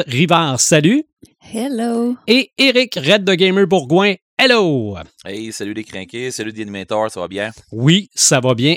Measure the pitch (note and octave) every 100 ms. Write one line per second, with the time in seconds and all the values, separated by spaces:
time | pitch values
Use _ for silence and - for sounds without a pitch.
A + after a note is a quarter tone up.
0 | C#3+ A#2+ E3 E3+ D#3 B2+ - D#3 D3+ C#4
1 | - _ - _ - A3 C4+ A#3 A#3 A#3
2 | A#3+ B3 - B3+ - - C4+ B3 B3+ -
3 | C3+ G#3 F#3+ F3+ F#3+ F#3+ F#3 F#3 B2+ F3
4 | G3+ F#3 _ - B3 A3+ F3+ C3+ G#2 F#2+
5 | D2+ _ - G#2 A2+ G#2+ G2+ G#2+ G#2+ G2
6 | F#2 A#2 B2+ B2 A2 A2 G#2 G2+ F#2 G#2+
7 | A2 F#2+ F2 F#2+ G#2+ - - A2 C3+ F#3
8 | F#3 - - C#3 B2+ A#2 C#3